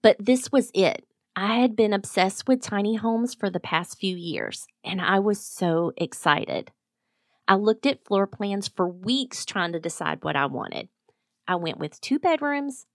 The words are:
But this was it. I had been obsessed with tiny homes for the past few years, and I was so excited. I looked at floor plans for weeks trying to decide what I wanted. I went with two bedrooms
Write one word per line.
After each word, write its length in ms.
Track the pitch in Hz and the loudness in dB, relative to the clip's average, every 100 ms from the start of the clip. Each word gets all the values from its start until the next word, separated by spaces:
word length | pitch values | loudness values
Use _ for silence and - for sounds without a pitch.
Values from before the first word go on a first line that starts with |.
But 160 | 220 - | 6 6
this 280 | 208 254 - | 4 2 4
was 180 | 277 254 | 0 2
it. 320 | - 185 - _ _ _ | 2 2 2 _ _ _
I 220 | - 196 226 | -6 -2 2
had 180 | 247 | 2
been 180 | 214 220 | 4 2
obsessed 540 | 202 196 - 185 - - | 2 -2 2 2 0 0
with 160 | 262 | 0
tiny 320 | - 202 202 | 0 -2 0
homes 400 | 220 220 226 240 | 0 0 0 -2
for 160 | - 202 | -2 -4
the 80 | 180 | -4
past 400 | - 156 170 - | -4 -4 -4 -6
few 180 | 190 180 | -4 -4
years, 520 | 170 151 - - - _ | -6 -6 -6 -10 -16 _
and 160 | - 185 | -8 -4
I 180 | 180 196 | 2 2
was 260 | 202 208 | 2 0
so 480 | - - 180 165 170 - | -4 -2 0 2 0 -2
excited. 720 | - - 170 147 - 90 - _ _ _ _ _ _ _ - | -6 0 2 2 2 -6 -8 _ _ _ _ _ _ _ 4
I 80 | 196 | 6
looked 300 | 208 233 277 | 6 2 0
at 180 | 269 | -2
floor 240 | _ 202 196 | _ 0 0
plans 400 | - 202 202 196 | -4 -6 -4 -6
for 200 | - 180 | -4 -4
weeks 560 | 180 190 262 254 - | -4 -4 -4 -4 -10
trying 280 | - 202 170 | -8 -4 -4
to 80 | 170 | -4
decide 420 | 170 - 156 156 | -6 -6 -6 -4
what 140 | 156 147 | -2 -2
I 100 | 139 | -2
wanted. 420 | 135 - - - _ _ _ _ _ - | -4 -8 -10 -12 _ _ _ _ _ -4
I 80 | 180 | -4
went 220 | 165 - | -4 -6
with 220 | 151 - | -8 -10
two 200 | - 277 | -4 0
bedrooms 680 | 370 320 294 285 285 262 - | 0 0 0 -4 -6 -10 -18